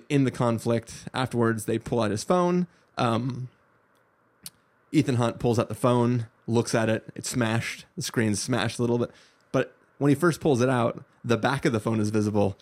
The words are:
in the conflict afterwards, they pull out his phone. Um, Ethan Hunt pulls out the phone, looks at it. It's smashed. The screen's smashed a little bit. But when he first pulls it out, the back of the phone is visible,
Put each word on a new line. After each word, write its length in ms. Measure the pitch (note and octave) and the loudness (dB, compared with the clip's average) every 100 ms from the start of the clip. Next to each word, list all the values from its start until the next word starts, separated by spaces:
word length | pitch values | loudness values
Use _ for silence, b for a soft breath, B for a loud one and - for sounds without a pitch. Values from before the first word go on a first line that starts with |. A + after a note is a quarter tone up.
| - | 0
in 160 | C#3+ | 2
the 60 | C3 | 2
conflict 760 | A#2 B2 A2+ A#2 A#2 - - - A#2+ | 2 0 0 0 -2 -2 -14 -10 -6
afterwards, 500 | B2+ A#2+ A2+ A2+ G#2+ | -2 0 0 0 -2
they 140 | A2+ | -4
pull 200 | - A#2+ | -2 -2
out 80 | G#2+ | 0
his 120 | G#2 | -2
phone. 440 | - F3+ F3 F3+ F3+ b b - | 0 2 2 0 -2 b b -2
Um, 500 | A#2+ A2+ B2+ B2 B2+ _ _ _ _ _ _ _ _ _ - - _ _ _ | 0 0 -2 -8 -12 _ _ _ _ _ _ _ _ _ -20 -20 _ _ _
Ethan 240 | D#3 C#3+ A#2+ | 0 2 2
Hunt 240 | A#2 - | 0 0
pulls 180 | B2 A2+ | 0 0
out 100 | - | 0
the 60 | |
phone, 540 | G#2 B2+ B2 A#2+ B2 A2+ _ - | 0 2 4 2 0 -4 _ -2
looks 300 | A#2 A#2 G3 | 0 2 0
at 140 | A2+ | 0
it. 160 | A2 - - | -2 -4 -12
It's 140 | - | -6
smashed. 560 | B2+ A2+ A2+ - - - - | -2 0 -2 -4 -10 -14 -10
The 80 | |
screen's 360 | - - A2 - | -6 0 0 0
smashed 380 | - B2 A2 - | -2 -2 -2 -2
a 60 | |
little 160 | A#2 A#2+ | -2 0
bit. 100 | A#2 b b b _ | -2 b b b _
But 220 | C3+ B2 - _ - | -2 -2 -6 _ 0
when 120 | C#3+ | 2
he 60 | C#3+ | 4
first 260 | F3 - | 2 2
pulls 200 | E3 B2 | 2 2
it 80 | B2+ | 2
out, 340 | B2+ A#2 - - _ A#2+ | 2 0 -2 -14 _ -2
the 120 | A#2 | 0
back 280 | A#2+ C#3+ D#3+ | 0 0 0
of 80 | |
the 60 | A2+ | -2
phone 200 | A#2 A2+ | -2 -2
is 120 | G#2 | 0
visible, 440 | G#2+ G#2 G#2 G2+ - | 0 0 0 0 -2